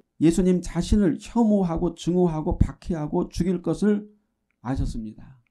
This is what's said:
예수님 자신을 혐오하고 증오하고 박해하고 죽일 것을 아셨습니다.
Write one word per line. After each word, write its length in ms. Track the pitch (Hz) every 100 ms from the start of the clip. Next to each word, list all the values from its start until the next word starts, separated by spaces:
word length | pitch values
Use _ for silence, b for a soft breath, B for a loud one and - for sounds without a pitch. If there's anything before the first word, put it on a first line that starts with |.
| - -
예수님 400 | 156 165 185 180
자신을 560 | 175 165 175 214 196 -
혐오하고 720 | - 233 226 208 180 160 175
증오하고 640 | 170 - 180 175 156 151 -
박해하고 720 | - - - 170 151 170 180
죽일 340 | - 175 175
것을 480 | 180 160 208 208 - _ _ _ _ _
아셨습니다. 800 | 113 135 135 120 110 110 - - _